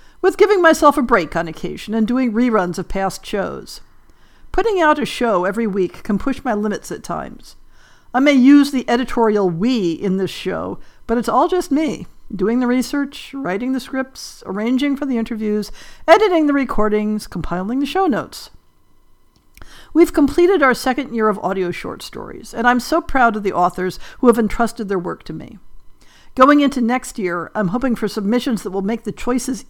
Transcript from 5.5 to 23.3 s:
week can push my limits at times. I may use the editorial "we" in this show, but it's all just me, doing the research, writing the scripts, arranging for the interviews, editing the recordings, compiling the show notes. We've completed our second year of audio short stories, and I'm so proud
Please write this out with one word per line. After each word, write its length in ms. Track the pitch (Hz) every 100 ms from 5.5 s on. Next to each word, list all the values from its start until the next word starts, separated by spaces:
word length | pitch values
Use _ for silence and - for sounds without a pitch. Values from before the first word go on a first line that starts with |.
| 202 226
week 380 | 196 175 -
can 140 | - 202
push 240 | - 254
my 120 | 262
limits 360 | 208 214 196 -
at 140 | -
times. 520 | - 156 131 - - - - - - - _
I 60 | 240
may 120 | 285
use 380 | 277 254 285 285
the 180 | 269 -
editorial 640 | 240 254 - 220 208 190
"we" 420 | 165 226 247 175
in 240 | 165 196 190
this 140 | 185
show, 480 | - 185 165 180 - - - -
but 120 | 233
it's 120 | 233
all 180 | 247 320
just 220 | 359 -
me, 360 | 285 311 - - - -
doing 260 | 185 196 240
the 60 | 247
research, 680 | 254 240 285 277 - -
writing 400 | 269 269 196 247
the 80 | 262
scripts, 600 | - 262 262 - - -
arranging 520 | - 190 226 254 285 277
for 100 | 285
the 100 | 240
interviews, 560 | 220 220 214 214 202 - - - -
editing 400 | 349 415 339 302
the 60 |
recordings, 760 | 285 262 - 214 214 214 214 -
compiling 540 | 185 - 175 196 262
the 60 | 277
show 200 | 370 381
notes. 440 | 202 117 - - - _ _ _ _ _ _ _ _ _ - - - -
We've 180 | 302 339
completed 500 | - 277 - 349 392
our 120 | 269
second 400 | 240 269 247 269
year 160 | 226 214
of 80 | 202
audio 320 | 185 190 175
short 320 | 175 - 82
stories, 500 | - - - - -
and 140 | - 233
I'm 140 | 247
so 200 | 240 320
proud 340 | 339 269 233